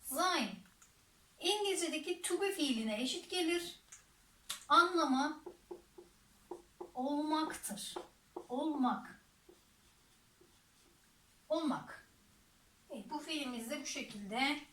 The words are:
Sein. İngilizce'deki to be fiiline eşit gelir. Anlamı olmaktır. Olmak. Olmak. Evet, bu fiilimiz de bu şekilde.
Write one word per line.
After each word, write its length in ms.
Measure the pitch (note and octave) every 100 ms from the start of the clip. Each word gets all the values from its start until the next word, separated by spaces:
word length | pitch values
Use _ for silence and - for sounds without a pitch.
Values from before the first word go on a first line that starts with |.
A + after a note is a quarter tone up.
Sein. 460 | - C4 F4+ F4 G#3+ F3+ - - - - - - - -
İngilizce'deki 800 | F4 G#4 G4+ E4+ E4 D#4 D#4 F4+
to 200 | - F4
be 100 | G4
fiiline 500 | F#4+ C#4+ A3+ A3 G#3+
eşit 280 | C4 F4 -
gelir. 500 | F4+ E4 F4 F4 - - - - - - - - - -
Anlamı 760 | D4+ F4 F4 D4 C4 D4 D#4 - - - - - - - - - - - F4+ - - -
olmaktır. 1000 | - C4 D4 D4+ D#4 D#4 - - G#3 - - - - - - -
Olmak. 760 | B3 D4+ C#4+ B3 - - - - _ - - - - - - - - - _ - - _ - - - - - - - -
Olmak. 600 | D#4 D#4+ - - - - - - - - - - _ -
Evet, 200 | C4 G3+
bu 100 | D4+
fiilimiz 500 | D#4 D#4 C4+ A#3+ A#3
de 120 | D4
bu 40 | C#4
şekilde. 760 | C#4+ A3+ G#3+ G3 A3+ C4+ D4 -